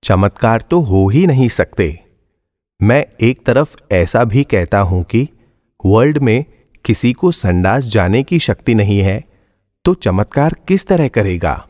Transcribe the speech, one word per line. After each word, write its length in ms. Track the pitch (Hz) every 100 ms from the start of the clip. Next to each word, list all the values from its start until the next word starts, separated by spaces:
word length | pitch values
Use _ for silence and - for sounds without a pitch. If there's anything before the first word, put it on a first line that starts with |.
चमत्कार 560 | - 98 98 - 117 113
तो 200 | - 175
हो 280 | 135 95 98
ही 180 | 123 185
नहीं 220 | 131 127
सकते। 540 | - 90 - 87 80 _ _ _ _ _ _ _ _
मैं 240 | 101 131 - _
एक 240 | 117 127 -
तरफ 300 | 123 151 - _
ऐसा 320 | 95 85 117
भी 200 | 120 110
कहता 360 | 143 101 85 101
हूं 220 | 95 92
कि 260 | 87 110 143 _ _ _ _ _ 92
वर्ल्ड 320 | 107 139 147
में 260 | 131 160 170 _ _ _
किसी 280 | - 110 120
को 200 | 123 180
संडास 520 | 165 95 90 90 123
जाने 380 | 127 107 90 110
की 160 | 135 170
शक्ति 360 | - 104 -
नहीं 260 | 113 101 101
है, 240 | 95 101 - _ _ _ _ _
तो 100 | -
चमत्कार 640 | 185 - 92 - - 151 156 -
किस 180 | 190 -
तरह 220 | 180 139
करेगा? 600 | - 98 87 82 67 -